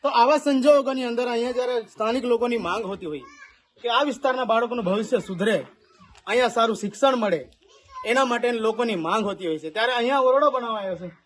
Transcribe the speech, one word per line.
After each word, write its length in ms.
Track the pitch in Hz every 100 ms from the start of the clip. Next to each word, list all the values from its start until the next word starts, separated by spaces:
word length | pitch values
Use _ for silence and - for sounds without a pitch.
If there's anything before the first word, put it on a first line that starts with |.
તો 40 | 277
આવા 300 | 247 240 302
સંજોગોની 640 | 294 269 262 285 262 262
અંદર 220 | 247 233 247
અહીંયા 240 | 240 240
જ્યારે 240 | 247 247 247
સ્થાનિક 420 | 214 - 220 254
લોકોની 320 | 247 233 233 233
માંગ 280 | 175 190
હોતી 220 | 190 196 170
હોય 180 | 151 - - - _ _ _
કે 60 | 240
આ 140 | 233
વિસ્તારના 420 | 294 247 269 262
બાળકોનું 400 | 233 226 240 240
ભવિષ્ય 340 | 185 202 214 233
સુધરે, 380 | 175 180 202 196 - _ _ _ - - -
અહીંયા 220 | 233 247
સારું 280 | 240 226 214
શિક્ષણ 400 | 202 - 269 254
મળે, 240 | 214 165 131 _ _ _ _ - -
એના 180 | 247
માટે 280 | 262 233 240
લોકોની 420 | 233 220 220 233 196
માંગ 280 | 160 208
હોતી 220 | 202 180 180
હોય 120 | 156
છે 120 | 160
ત્યારે 220 | 208 233
અહીંયા 260 | 247 240 269
ઓરડો 320 | 254 269 294
બનાવવામાં 320 | 254 240 220
આવ્યો 140 | 196 170
છે 120 | 180 -